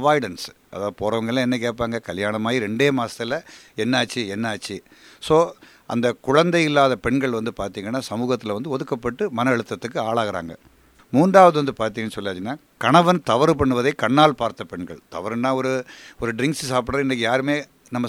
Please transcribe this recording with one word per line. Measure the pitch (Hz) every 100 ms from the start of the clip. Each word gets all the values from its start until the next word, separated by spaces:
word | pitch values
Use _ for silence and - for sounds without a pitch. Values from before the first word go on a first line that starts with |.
Avoidance. | 139 151 110 85 - - _
அதாவது | 87 101 90
போறவங்க | 104 113 113
எல்லாம் | 127 123
என்ன | 127
கேட்பாங்க? | 117 117 117 117 -
கல்யாணமாயி | 87 104 110 110 127
ரெண்டே | 104 113 143 135
மாசத்துல | 117 - 117 151 - - - -
என்னாச்சு, | 110 127 120 131 104
என்னாச்சு? | 101 113 104 - 98 - _ - -
So, | - 156 170 - - _ -
அந்த | 120 120
குழந்தை | 113 - 143 170 170
இல்லாத | 156 147 135 117
பெண்கள் | 117 135 131
வந்து | 113 113 101
பாத்தீங்கன்னா, | 101 101 101 127 123
சமூகத்துல | 110 123 123 107
வந்து | 101 156 135
ஒதுக்கப்பட்டு | 143 131 123 120 208
மன | 117 127
அழுத்தத்துக்கு | 120 107 95 120
ஆளாகுறாங்க. | - 110 117 107 95 82 82 _ _ _ _ _
மூன்றாவது | 123 180 190 180 151
வந்து | 139 117
பாத்தீங்கன்னு | 110 107 110
சொல்லாச்சுன்னா, | 110 101 92 104 147 _ -
கணவன் | 113 160 175 180
தவறு | - 117 156
பண்ணுவதை | 147 135 123 131
கண்ணால் | 156 113 139 151
பார்த்த | 131 113 -
பெண்கள். | 85 90 85 78 -
தவறுன்னா | 82 95 117 127
ஒரு, | 131 131 131 127 - - -
ஒரு | 117
drinks | 113 139 151 139
சாப்பிட்றது | 127 120 139
இன்னைக்கு | 135 127
யாருமே | 113 131 135 147 139 _ -
நம்ம | 123